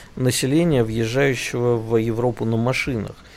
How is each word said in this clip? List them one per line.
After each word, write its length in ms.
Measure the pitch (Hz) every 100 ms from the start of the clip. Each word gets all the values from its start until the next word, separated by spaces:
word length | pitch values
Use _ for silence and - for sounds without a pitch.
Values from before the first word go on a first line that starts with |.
| - -
населения, 640 | 127 - 135 151 170 135
въезжающего 960 | 113 113 113 127 143 123 - 123 120 117
в 200 | 113 117
Европу 480 | 113 113 123 113
на 120 | 113 113
машинах, 580 | 120 131 - 117 98 - -